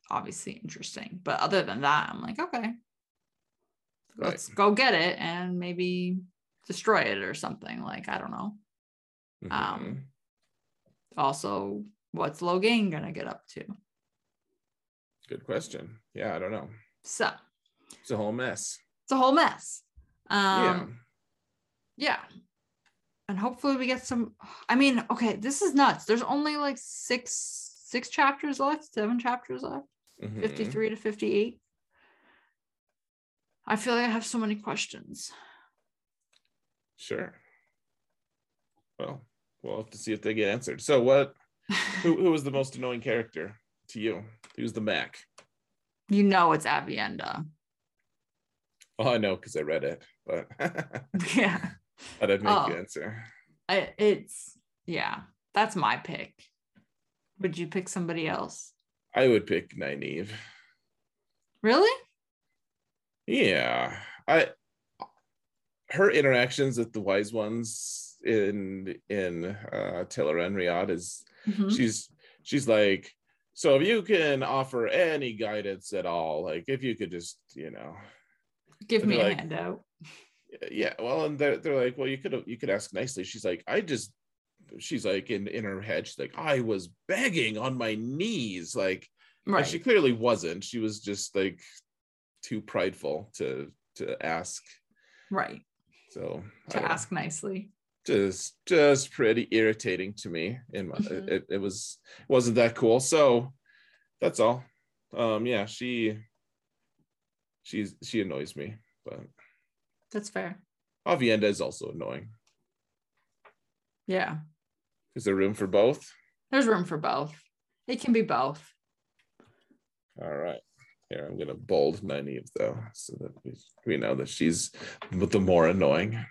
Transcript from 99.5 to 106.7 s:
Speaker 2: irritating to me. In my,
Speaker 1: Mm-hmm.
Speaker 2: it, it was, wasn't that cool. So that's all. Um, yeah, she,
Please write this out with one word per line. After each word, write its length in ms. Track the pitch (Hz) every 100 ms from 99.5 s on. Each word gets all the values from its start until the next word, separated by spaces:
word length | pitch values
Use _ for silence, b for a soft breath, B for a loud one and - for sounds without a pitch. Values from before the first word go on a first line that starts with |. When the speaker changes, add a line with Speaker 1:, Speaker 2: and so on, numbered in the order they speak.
Speaker 2:
irritating 640 | 110 110 107 117 90 95 107
to 100 | 98
me. 300 | 82 90 123 -
In 160 | 101 87
my, 80 | -
Speaker 1:
Mm-hmm. 320 | 208 - 196
Speaker 2:
it, 180 | 95 -
it 80 | 98
was, 400 | 98 101 - - B B -
wasn't 260 | 131 120 113
that 180 | 117
cool. 280 | - 113 123
So 500 | 135 160 139 120 131 - b b b b b -
that's 180 | - -
all. 240 | 113 127 - _ _ _ _
Um, 320 | - 113 107 123
yeah, 200 | 110 107
she, 520 | - 123 120 110 107 107 _ _ _ _